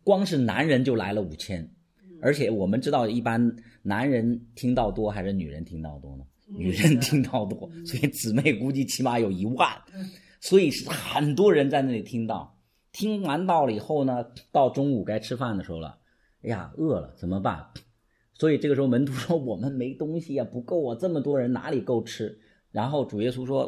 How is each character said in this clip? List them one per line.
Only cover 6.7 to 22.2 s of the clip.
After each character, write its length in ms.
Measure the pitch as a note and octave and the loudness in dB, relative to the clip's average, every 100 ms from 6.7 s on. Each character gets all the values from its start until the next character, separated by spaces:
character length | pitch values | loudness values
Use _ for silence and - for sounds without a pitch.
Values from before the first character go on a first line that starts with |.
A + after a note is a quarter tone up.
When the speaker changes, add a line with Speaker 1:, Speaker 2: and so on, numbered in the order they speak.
Speaker 2:
人。 180 | F2+ E3+ | 2 4
Speaker 1:
女 40 | C3+ | 4
人 40 | |
听 220 | B2 C#3+ | 4 2
道 240 | B2 B2+ G2+ | 0 -2 -4
多， 240 | - F2 E3 | -6 -10 -14
Speaker 2:
嗯。 100 | - | -10
Speaker 1:
所 140 | B2+ | -4
以 80 | C#3+ | -2
姊 260 | - A#2 | -2 0
妹 200 | A2 B2 A2 | 2 2 0
估 160 | C3 | -2
计 120 | C#3 | -2
起 200 | B2+ - | -4 -2
码 160 | C3 A#2+ | 0 2
有 100 | A2 | 0
一 160 | F#2 G2+ | 0 -2
万。 240 | B2+ D#3+ A2 - | 0 0 -2 -12
Speaker 2:
嗯。 160 | F#3+ F#3+ - - _ | -14 -14 -14 -20 _
Speaker 1:
所 160 | - F#3+ | 4 6
以 140 | E3+ | 6
是 180 | - - | 2 -6
很 460 | - - C#3 D3 C#3 | -8 -4 0 2 6
多 160 | G3+ | 6
人 180 | D#3+ C#3 | 6 4
在 120 | C#3+ | 2
那 100 | C3+ | 2
里 100 | A#2 | -2
听 240 | - A#2+ A2 | -4 -4 -4
道， 320 | G2+ D2 _ _ _ _ | -4 -8 _ _ _ _
听 280 | - G#3 G#3+ | -6 -2 -2
完 220 | F#3 D3 F#3 | -2 -2 2
道 200 | E3+ C#3 | 4 2
了 80 | |
以 40 | G#2+ | 0
后 280 | - D#3 C3 | -2 0 2
呢， 200 | B2 B2 - - | 0 -4 -12 -2
到 160 | - C3 | 2 4
中 200 | - C#3+ | 4 0
午 140 | B2+ | 0
该 160 | F#2 G#2+ | 0 -4
吃 160 | - B2 | -4 -4
饭 220 | B2+ G#2 | -4 -4
的 80 | E2+ | -6
时 40 | |
候 80 | E2 | -8
了， 200 | D#2 - _ _ _ _ | -10 -14 _ _ _ _
哎 60 | - | -6
呀， 220 | A2 E2+ - | -6 -6 -4
饿 200 | D#3+ G#2+ | -2 -2
了， 120 | D2 - | -4 -8
怎 100 | F2 | -4
么 140 | F#2+ | -2
办？ 260 | G2 E2+ - - - _ _ _ _ | -2 -4 -8 -20 -20 _ _ _ _
所 220 | - D#3 | 0 2
以 40 | C#3+ | 2
这 120 | D3 | 2
个 40 | |
时 60 | C3+ | 2
候 80 | C#3 | 4
门 180 | A#2+ C#3+ | 4 2
徒 60 | |
说 240 | B2+ - E3+ | -2 -2 0
，“我 220 | C3 F#2+ | 0 -4
们 120 | B2 | -4
没 240 | C3+ B2 | -4 -4
东 240 | C3 D3+ E3 | -4 -6 -4
西 220 | E3 C3+ | -4 -4
啊， 60 | A2+ | -4
不 160 | B2 | -6
够 260 | A#2+ F3 C#3 | -4 -2 -2
啊， 100 | A#2 | -2
这 120 | F#3 | -2
么 100 | D#3+ | 0
多 180 | C3+ C#3 | 0 0
人 140 | A#2+ | 2
哪 180 | B2 D3 | -2 -2
里 120 | C3+ | -2
够 200 | G#2 A#2+ | 0 -2
吃？” 380 | A2+ - | -2 -6